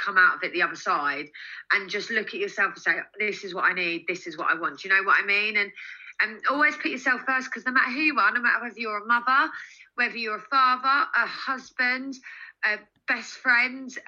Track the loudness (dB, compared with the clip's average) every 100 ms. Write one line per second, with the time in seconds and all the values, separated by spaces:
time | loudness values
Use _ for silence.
0 | 0 6 6 4 -2 0 -2 -2 -2 0
1 | 0 -4 -8 -14 -14 -14 0 0 0 -6
2 | -2 -2 -2 -4 -4 0 -2 0 -2 -2
3 | -4 -4 -4 -4 -8 0 0 0 -2 -4
4 | -6 -6 -8 -4 0 0 -2 -6 0 2
5 | 4 2 4 0 2 0 -2 -6 -16 -16
6 | -10 -4 -4 -2 -2 2 2 2 -6 -2
7 | -2 0 0 -2 -4 -6 0 2 2 2
8 | 2 4 2 2 2 0 -2 -6 -6 -4
9 | 0 0 4 2 2 -4 -16 -20 -12 -4
10 | -2 -2 -4 -6 0 4 6 4 4 2
11 | 4 2 0 -4 -6 -6 -6 -2 0 0
12 | -4 -10 -14 -16 -18 -4 -2 -2 -6 _
13 | -2 -2 -4 -4 2 4 2 -4 -12 -8